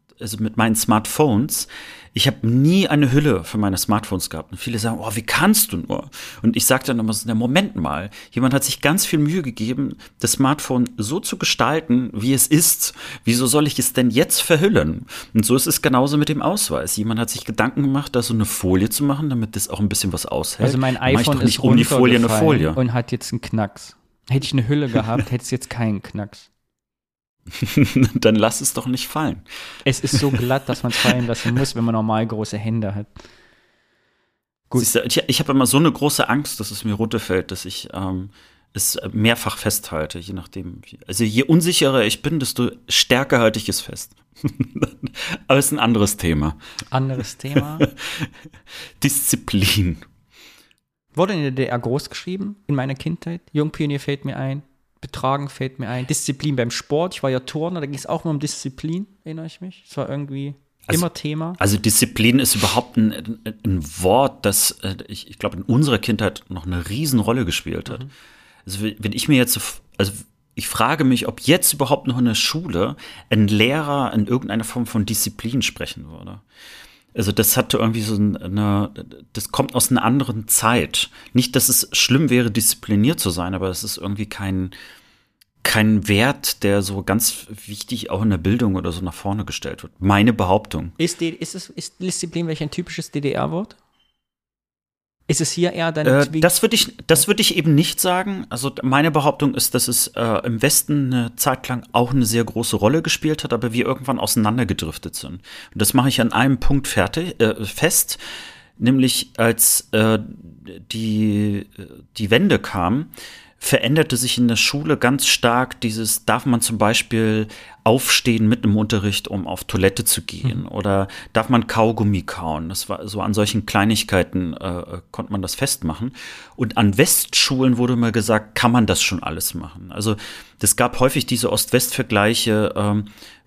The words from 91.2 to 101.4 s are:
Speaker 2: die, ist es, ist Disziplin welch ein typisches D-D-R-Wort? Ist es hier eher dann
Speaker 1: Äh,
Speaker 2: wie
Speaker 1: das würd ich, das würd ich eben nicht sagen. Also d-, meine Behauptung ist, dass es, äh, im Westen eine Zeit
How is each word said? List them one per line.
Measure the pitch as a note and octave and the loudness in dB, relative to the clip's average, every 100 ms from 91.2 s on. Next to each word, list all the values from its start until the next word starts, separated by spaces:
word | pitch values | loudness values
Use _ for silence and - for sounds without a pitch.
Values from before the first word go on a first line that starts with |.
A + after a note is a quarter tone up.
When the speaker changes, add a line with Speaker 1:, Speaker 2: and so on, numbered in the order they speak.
Speaker 2:
die, | E3 | -6
ist | E3 E3+ | -6 -10
es, | F#3+ - | -12 -14
ist | - - - | -14 -14 -8
Disziplin | F#3 - F3 E3 E3+ | -8 -6 -6 -6 -4
welch | D#3 | -4
ein | D3 | -6
typisches | - F3 - - | -6 -8 -8 -8
D-D-R-Wort? | D3 C#3+ - C3+ E3 A3 - _ _ _ _ _ _ _ _ _ _ _ _ _ _ - | -4 -4 -2 -2 -4 -8 -12 _ _ _ _ _ _ _ _ _ _ _ _ _ _ -4
Ist | D#3 | -2
es | D#3+ | -2
hier | - F3 | 0 -2
eher | - E3 | 0 -2
dann | D#3+ D3 | 0 4
Speaker 1:
Äh, | C3+ C#3+ | 4 4
Speaker 2:
wie | D#3+ | 4
Speaker 1:
das | E3+ - | 4 4
würd | A3 | 2
ich, | A3 - - - | 2 0 -2 2
das | D#3+ - | 4 4
würd | G#3 | 2
ich | - F3+ | 2 2
eben | D#3+ D3 | 4 4
nicht | F3 - | 4 0
sagen. | F#3 F3+ G3 F#3+ - | 0 0 -2 -8 -8
Also | B2 C3+ | -6 -6
d-, | - | -4
meine | C3 C3+ D#3+ | 0 2 4
Behauptung | D#3 C#3+ - C#3+ | 4 2 2 0
ist, | A#2+ - | 0 0
dass | B2+ B2 | 0 0
es, | A#2 - | 0 -2
äh, | - A2+ G#2+ | -2 0 0
im | B2 A2+ | -2 -4
Westen | C#3 - - D3 C3+ | 0 -2 0 0 0
eine | B2+ A2+ | 0 -2
Zeit | - | -2